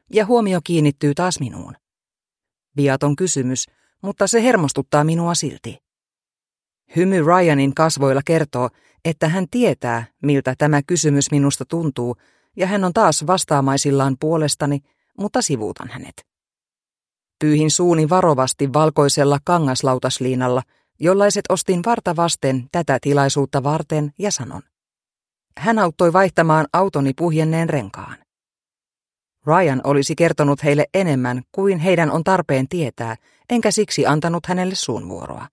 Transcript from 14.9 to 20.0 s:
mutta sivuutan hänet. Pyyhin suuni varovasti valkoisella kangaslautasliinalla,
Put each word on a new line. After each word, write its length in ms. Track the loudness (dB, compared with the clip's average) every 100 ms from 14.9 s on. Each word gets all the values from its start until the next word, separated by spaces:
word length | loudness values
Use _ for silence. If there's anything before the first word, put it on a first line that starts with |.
| _ _ -10
mutta 240 | -6 -4
sivuutan 480 | -2 -4 -4 -8 -14
hänet. 380 | -14 -16 -20 _ _ _ _ _ _ _ _ _ _ _ _
Pyyhin 320 | 0 2 2
suuni 380 | 2 2 2 2
varovasti 640 | 2 4 2 0 -2 0
valkoisella 680 | 2 2 2 2 2 2 0
kangaslautasliinalla, 1160 | 0 0 0 0 -2 -2